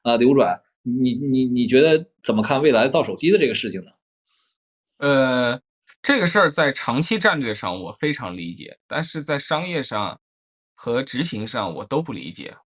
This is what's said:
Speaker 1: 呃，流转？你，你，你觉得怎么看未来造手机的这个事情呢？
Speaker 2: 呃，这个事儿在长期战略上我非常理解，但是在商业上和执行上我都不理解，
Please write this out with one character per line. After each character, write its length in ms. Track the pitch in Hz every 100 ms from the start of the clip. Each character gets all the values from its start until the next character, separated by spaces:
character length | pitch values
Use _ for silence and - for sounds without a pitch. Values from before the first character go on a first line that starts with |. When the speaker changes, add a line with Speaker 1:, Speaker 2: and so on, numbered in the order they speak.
Speaker 1:
呃， 120 | 120 117
流 160 | 123
转？ 240 | 135 98 90 _ _
你， 300 | 123 127 127
你， 320 | 120 143 131
你 220 | 127 123 117
觉 160 | 131
得 240 | 156 156 165 _
怎 120 | -
么 80 | 110
看 200 | 104 135
未 100 | 151
来 160 | 117 127
造 140 | 165
手 120 | 123
机 160 | 92 160
的 80 | 202
这 80 | 135
个 80 |
事 160 | 107 113
情 140 | 92
呢？ 60 | 87 _ _ _ _ _ _ _ _ _ _ _
Speaker 2:
呃， 640 | 143 139 131 127 123 127 - _ _ _
这 160 | - 269
个 80 | 175
事 120 | 208
儿 120 | 165
在 220 | 147 147
长 300 | 131 - 120
期 160 | 160 220
战 200 | 214 160
略 160 | 120
上 280 | 107 92 90
我 100 | 92
非 220 | - 151
常 200 | 143 101
理 200 | 90 85
解， 240 | 80 - - _
但 180 | 139
是 180 | 165 160
在 160 | 147 143
商 280 | - 156 180
业 140 | 165
上 360 | 127 107 98 - _ _ _ _ _
和 280 | _ 123 120
执 200 | 135 123
行 240 | 170 107 113
上 280 | 123 95
我 100 | 76
都 160 | - 139
不 140 | 165
理 180 | 95 69
解， 220 | 87 - - _